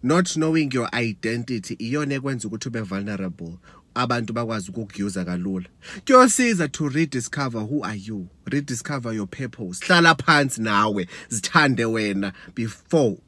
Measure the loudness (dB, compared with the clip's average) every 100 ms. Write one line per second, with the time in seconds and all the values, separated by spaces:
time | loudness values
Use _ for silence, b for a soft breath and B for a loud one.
0 | 4 4 2 0 2 2 2 -2 -2 -2
1 | -2 -4 -4 -4 -4 -6 -6 -8 -4 -4
2 | -2 -4 -4 -6 -6 -8 -6 -6 -4 -6
3 | -4 -6 -6 -8 -12 -14 B B _ -4
4 | -2 -2 -2 -4 -2 -4 -6 -8 -10 -4
5 | -4 -2 -4 -4 -2 -4 -8 _ B B
6 | 6 8 8 6 2 2 -2 -2 -2 0
7 | 0 -2 -6 -4 -4 -4 -2 -4 -4 -8
8 | -8 -8 -10 _ -4 -4 -4 -8 -6 -6
9 | -4 -4 -6 -6 -10 -8 -10 -8 4 6
10 | 6 4 4 4 4 0 0 2 2 0
11 | -4 B B -8 0 2 4 2 0 0
12 | 0 -2 -4 B B -6 -6 -8 _ 2
13 | 4 0